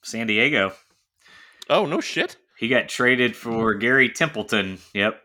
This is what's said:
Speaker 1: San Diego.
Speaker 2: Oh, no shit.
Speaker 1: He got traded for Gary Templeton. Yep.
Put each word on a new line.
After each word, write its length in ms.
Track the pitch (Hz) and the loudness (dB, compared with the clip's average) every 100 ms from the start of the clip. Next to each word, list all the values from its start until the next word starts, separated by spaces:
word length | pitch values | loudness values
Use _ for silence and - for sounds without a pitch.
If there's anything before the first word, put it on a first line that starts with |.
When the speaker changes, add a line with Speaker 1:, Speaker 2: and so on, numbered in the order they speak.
Speaker 1:
San 220 | - 113 113 | -10 -8 -2
Diego. 480 | 107 127 143 95 - _ _ _ _ _ - - _ - | 2 2 2 0 -4 _ _ _ _ _ -20 -20 _ 0
Speaker 2:
Oh, 160 | 156 185 | 0 2
no 160 | 180 | -4
shit. 360 | - - 339 - _ _ | -4 -4 -4 -6 _ _
Speaker 1:
He 120 | 117 | 0
got 180 | 123 113 | 0 0
traded 480 | - 123 127 123 110 | 0 2 4 2 -2
for 380 | 120 113 113 | -6 -2 0
Gary 360 | 101 117 131 127 | 0 2 4 2
Templeton. 680 | - - 110 101 110 95 92 - | 0 -4 -4 -4 -2 -2 -8 -10
Yep. 260 | 104 104 - | -2 -2 -2